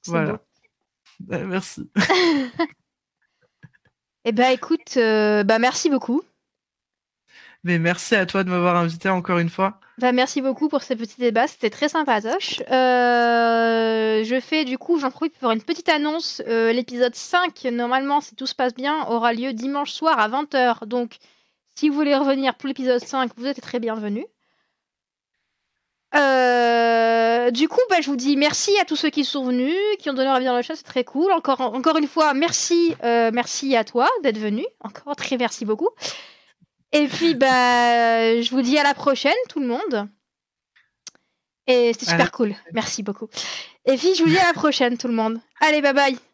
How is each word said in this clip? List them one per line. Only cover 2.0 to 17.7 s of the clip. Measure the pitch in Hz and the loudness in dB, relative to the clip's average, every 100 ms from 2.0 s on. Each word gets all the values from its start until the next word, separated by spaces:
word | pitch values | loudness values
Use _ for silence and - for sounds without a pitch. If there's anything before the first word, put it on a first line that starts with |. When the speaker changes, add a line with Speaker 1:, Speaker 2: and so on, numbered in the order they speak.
| - 370 349 294 247 - 320 _ _ _ _ _ _ _ _ _ - _ _ _ _ _ 233 | 0 2 2 0 -2 -4 -6 _ _ _ _ _ _ _ _ _ -20 _ _ _ _ _ -4
Speaker 1:
Eh | |
ben, | 220 254 | 2 2
écoute, | 254 - 330 - 254 | 2 0 -4 -2 0
euh, | 226 220 214 214 | 2 2 2 2
bah, | 202 226 | 2 2
merci | 247 - 330 | 2 0 0
beaucoup. | 269 - 269 - _ _ _ _ _ _ _ _ _ _ - - _ | 0 0 -4 -4 _ _ _ _ _ _ _ _ _ _ -20 -20 _
Speaker 2:
Mais | 175 175 | -2 0
merci | 165 175 - 214 | 0 0 0 0
à | 180 | 2
toi | 196 | -2
de | 185 | 0
m'avoir | 180 175 175 | 2 2 2
invité | 170 170 190 | 0 -2 -2
encore | 185 175 175 | -2 0 0
une | 170 | 0
fois. | - 190 202 _ - | 0 -2 -4 _ -2
Speaker 1:
Bah, | 247 | 0
merci | 247 254 294 | 2 0 0
beaucoup | 262 254 302 | -2 -2 -2
pour | 285 | -2
ce | - | -4
petit | 226 226 - | -6 -6 -2
débat, | 240 226 294 | 0 2 0
c'était | - 226 | -2 -4
très | - 285 | -2 -2
sympatoche. | 320 285 220 220 311 - - - | -2 0 -2 -2 -6 -6 -8 -2
Euh, | 254 254 247 247 240 240 233 233 226 226 226 226 220 220 220 | 2 4 4 4 2 2 2 2 2 2 2 0 0 2 0
je | 220 254 | 0 -2
fais | - 311 | 0 -2
du | 262 254 | -2 -6
coup, | - 339 | -2 0
j'en | 269 | -2
profite | - 320 | -4 -6
pour | _ | _
faire | 247 | -2
une | 220 | -2
petite | - 339 349 | -4 -4 0
annonce. | 302 294 302 - - - | 0 0 -4 -6 -10 -2
Euh, | 226 226 | 0 2
l'épisode | 240 240 240 247 240 | 0 -2 -2 -2 -2
cinq, | - 359 359 - | -2 0 0 -4
normalement, | 262 | -6